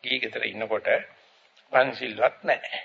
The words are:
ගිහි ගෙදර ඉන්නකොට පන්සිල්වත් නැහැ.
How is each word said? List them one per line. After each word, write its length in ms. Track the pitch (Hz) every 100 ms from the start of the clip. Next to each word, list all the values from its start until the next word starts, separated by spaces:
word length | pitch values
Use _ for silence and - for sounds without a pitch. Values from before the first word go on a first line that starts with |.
ගිහි 140 | 127 127
ගෙදර 240 | 117 107
ඉන්නකොට 440 | 110 101 110 107 - 113 - - _ _ _ _ _
පන්සිල්වත් 640 | 131 131 123 123 104 123 -
නැහැ. 380 | 175 135 - -